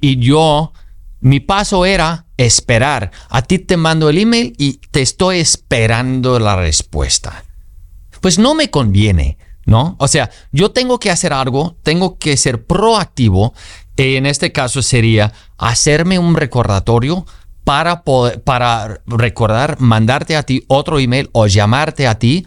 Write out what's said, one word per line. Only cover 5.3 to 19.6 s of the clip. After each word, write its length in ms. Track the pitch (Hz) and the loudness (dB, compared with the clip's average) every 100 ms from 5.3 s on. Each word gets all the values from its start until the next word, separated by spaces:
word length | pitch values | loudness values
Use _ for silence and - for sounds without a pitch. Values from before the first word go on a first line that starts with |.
| 180 | 0
esperando 1000 | 156 - - 127 113 117 127 131 127 123 | -2 -2 -2 0 0 0 -2 -2 0 0
la 160 | 104 95 | 0 0
respuesta. 880 | 85 76 - 76 64 - - - - - - - - - - - | 0 -2 -4 -4 -4 -4 -6 -16 -18 -20 -20 -20 -20 -20 -20 -4
Pues 160 | 185 175 | 0 2
no 160 | 247 320 | 2 2
me 160 | 285 | 0
conviene, 640 | 147 110 95 107 85 69 - - - - | 0 2 2 2 2 0 -4 -12 -6 0
¿no? 320 | 113 160 - | 2 2 -2
O 80 | 139 | -2
sea, 240 | 156 120 - - | 0 -2 -8 -6
yo 180 | 139 214 | 0 0
tengo 260 | 254 254 247 | 0 -2 -2
que 140 | 208 | -2
hacer 220 | 170 175 | -2 -2
algo, 420 | 135 131 131 165 - | -2 -2 -2 -4 -4
tengo 340 | 147 170 185 - | -2 0 -2 -4
que 200 | 151 139 | -2 0
ser 260 | 139 117 - | 0 -2 -2
proactivo. 880 | 180 226 214 170 - 113 92 113 - - - - - | 0 2 0 -2 0 2 2 0 -4 -20 -20 -10 -2
En 280 | 135 135 139 | 0 0 -2
este 280 | 143 170 | -2 -4
caso 280 | - 127 - | -2 -4 -2
sería 520 | 101 123 113 110 104 - - - | 0 2 2 2 0 -4 -20 -6
hacerme 600 | 113 117 151 151 170 185 | -4 0 2 2 2 0
un 160 | 170 160 | 0 0
recordatorio 880 | 143 123 107 98 - 117 131 180 - - - - - | 0 -2 0 0 0 0 0 -4 -8 -16 -20 -8 -2
para 380 | 143 165 170 | -2 -2 -4
poder, 380 | - 127 120 - | 0 0 0 -2
para 600 | - 123 120 117 107 101 - | -2 -2 0 -2 -6 -12 -6
recordar, 680 | 117 113 - 110 110 | -2 -2 0 0 0